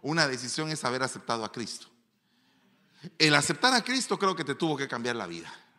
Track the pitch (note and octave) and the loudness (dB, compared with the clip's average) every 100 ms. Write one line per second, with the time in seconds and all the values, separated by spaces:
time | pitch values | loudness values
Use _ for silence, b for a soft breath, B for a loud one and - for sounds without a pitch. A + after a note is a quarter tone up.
0 | C3+ E3 D3 B2+ B2 C3+ D#3 D#3 C3 B2+ | 0 2 2 0 -4 -4 -4 -2 -2 0
1 | B2+ A2 - A#2 G#2+ - G#2+ - - _ | -2 -4 -4 -2 -2 -6 -8 -10 -16 _
2 | _ _ B B B B B B B B | _ _ B B B B B B B B
3 | E3 _ D#3 D3 C#3+ E3 B3 B3 - C4 | -20 _ 6 6 4 2 4 4 2 -2
4 | - F#3+ F#3+ E3+ D3 D3+ E3 C#3+ C3+ B2 | -2 0 0 0 -4 -2 0 0 -4 -4
5 | A#2+ A#2 F#2 E2+ D#2+ - _ | -2 -2 -4 -8 -12 -18 _